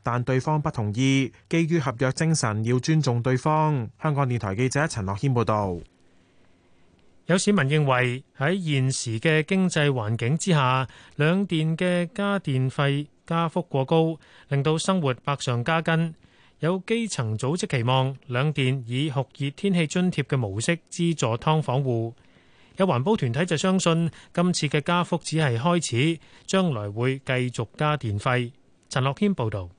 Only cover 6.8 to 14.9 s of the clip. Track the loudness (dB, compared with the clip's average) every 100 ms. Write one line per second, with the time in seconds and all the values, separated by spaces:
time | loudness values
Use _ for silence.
6.8 | -20 _ _ _ 0 2 4 2 4 2
7.8 | 4 4 2 -2 -10 -4 -2 0 0 0
8.8 | 0 -2 -4 -2 2 0 2 0 2 2
9.8 | 2 0 -2 -2 0 0 2 4 4 2
10.8 | -2 -10 -16 0 0 2 0 0 0 0
11.8 | 0 0 -2 -4 -2 -2 -2 -2 -2 0
12.8 | 0 0 -6 _ -4 -2 0 -2 -2 -2
13.8 | 2 2 2 -2 -14 -20 -2 0 2 0
14.8 | 2